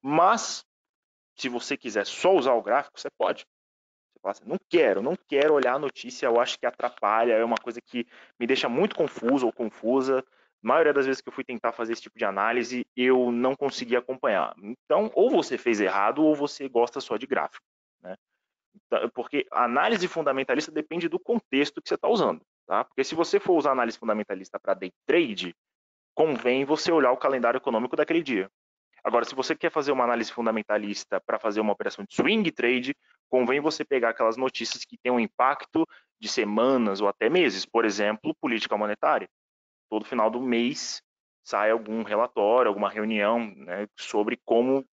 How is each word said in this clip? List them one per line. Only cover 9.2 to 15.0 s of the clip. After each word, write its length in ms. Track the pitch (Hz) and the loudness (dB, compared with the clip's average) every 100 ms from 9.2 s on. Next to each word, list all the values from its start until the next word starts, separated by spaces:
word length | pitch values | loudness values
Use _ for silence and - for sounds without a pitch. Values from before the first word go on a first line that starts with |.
| 117 277 - | 0 2 0
ou 80 | |
confusa." 680 | - 113 - 110 135 131 131 | -2 -8 -4 0 0 2 -2
A 480 | 131 _ _ _ 110 | -4 _ _ _ 0
maioria 260 | 143 156 | 2 4
das 120 | 139 135 | 2 0
vezes 160 | 131 | -2
que 60 | - | -6
eu 60 | |
fui 100 | 131 | -12
tentar 300 | 131 120 117 | -10 -4 -6
fazer 180 | - 113 | -4 -6
esse 100 | 113 | -6
tipo 160 | - 113 | -10 -6
de 60 | |
análise, 600 | 107 95 107 120 113 127 113 - | -4 0 0 0 -2 -6 -8 -2
eu 360 | 127 127 120 | 4 4 2
não 200 | 120 127 | 0 -2
consegui 440 | 139 - - 120 123 | 0 -4 -4 -2 -2
acompanhar. 580 | - 131 135 98 62 - | -2 -4 0 0 -2 -6
Então, 500 | 101 123 _ 160 | -14 -16 _ 0